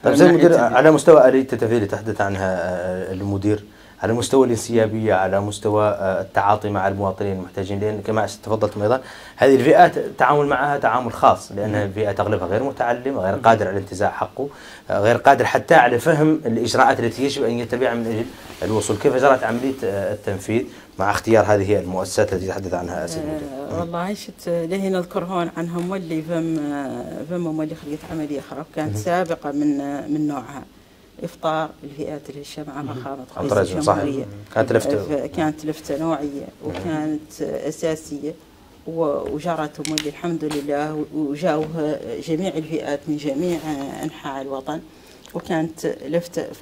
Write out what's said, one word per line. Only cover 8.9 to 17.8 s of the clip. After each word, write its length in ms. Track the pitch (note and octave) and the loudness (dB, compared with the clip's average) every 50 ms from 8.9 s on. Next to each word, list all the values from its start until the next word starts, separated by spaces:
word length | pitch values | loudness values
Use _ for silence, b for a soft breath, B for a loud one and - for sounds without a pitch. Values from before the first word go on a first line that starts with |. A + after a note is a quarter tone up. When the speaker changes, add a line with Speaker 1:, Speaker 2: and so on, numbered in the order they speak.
| B2 C3 C3 B B B B B B | 2 0 0 B B B B B B
Speaker 1:
هذه 200 | - - C3+ C3+ | 4 6 6 6
الفئات 420 | B2 A#2 D3+ - D#3+ F3+ E3 - | 6 6 6 8 8 8 6 6
التعامل 480 | C#3+ A#2 G#2 - - C3 B2 D3 D3 D3 | -2 -6 -6 0 0 2 4 4 4 2
معها 320 | C#3+ C#3+ B2+ C3+ C#3+ C#3+ | 2 2 0 0 0 0
تعامل 360 | C#3+ - A#2+ A2 B2+ B2+ A2+ - | 0 0 2 0 2 -2 -2 -2
خاص، 380 | - - B2+ F#2+ F#2 - - | 4 6 6 6 4 -2 -10
لأنها 340 | G2+ G2+ G#2 G#2+ G#2 G#2 G#2 | -8 -6 -4 -2 -2 -2 -2
Speaker 2:
مم. 60 | G2 | -2
Speaker 1:
فئات 280 | F#2+ G#2 G#2+ G2+ G2 G2+ | -2 -2 -2 -2 0 -2
أغلبها 280 | G2+ G2+ G#2+ F#2+ F#2 | 0 0 0 -2 -2
غير 160 | E2+ F#2+ A2+ C3 | -2 -2 0 -2
متعلم، 560 | C#3 - - B2+ A#2+ A#2+ B2 B2 C3+ C#3 A2+ | -2 -2 -2 -2 -2 -2 -2 -2 -4 -4 -2
غير 160 | F#2 F#2+ - | -2 -2 -2
Speaker 2:
مم. 60 | C#3 | 2
Speaker 1:
قادر 260 | B2 A2+ A2+ G#2+ G#2 | 4 4 6 6 4
على 100 | F#2 F#2+ | -2 -2
الانتزاع 340 | G2+ F#2 F#2+ - F#2 G#2 F#2+ | -4 -6 -6 -4 -2 -2 -2
حقه، 380 | - - - - - - C3+ C#3+ B B B B B B B - | -2 -4 -8 -6 -6 -8 -8 -8 B B B B B B B -4
آه، 120 | G2 G2+ | -2 2
غير 160 | G2+ A2+ A#2+ | 4 4 2
قادر 280 | B2 - C#3 C#3 A#2+ B2 | 6 6 6 6 6 4
حتى 300 | G#2+ - C3 - - E3+ | 2 2 0 4 6 6
على 240 | D3+ B2 A#2+ B2 A#2+ | 6 8 6 4 2
فهم 420 | - D#3+ E3 C#3+ D#3 D#3 D#3 - - | 2 2 4 4 4 4 4 2 0
الإجراءات 540 | A#2 A2+ A#2+ A#2+ A#2 - B2 C3 C3 C3 A#2+ | -2 0 0 0 0 4 6 6 6 6 4
التي 240 | A#2 A#2 A2 A#2 C3+ | 0 -2 0 0 -2
يجب 200 | C#3 C3+ C#3+ B2+ | -2 0 0 -2
أن 80 | A2+ | 0
يتبعها 420 | A#2+ A#2+ A#2+ A#2 C3 B2 | 0 -2 -4 -4 -2 0